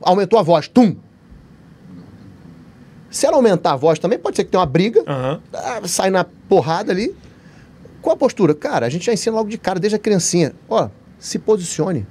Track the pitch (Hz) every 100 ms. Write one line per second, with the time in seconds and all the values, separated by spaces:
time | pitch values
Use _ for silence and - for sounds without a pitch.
0 | - 190 196 220 165 160 - 247 214 -
1 | - _ _ - - - - - - -
2 | - - - - - - - - - -
3 | - - 277 302 233 175 170 135 156 160
4 | 180 302 392 - 180 185 165 165 208 415
5 | - 139 131 156 - - - - 175 -
6 | 190 190 175 - - 190 135 170 214 185
7 | 254 - - - - - - - - -
8 | - - 254 - 165 - 294 185 117 165
9 | 233 214 226 220 208 226 185 185 202 208
10 | 220 190 - 175 139 - - 226 135 -
11 | - - - - - 214 170 - 156 147
12 | 98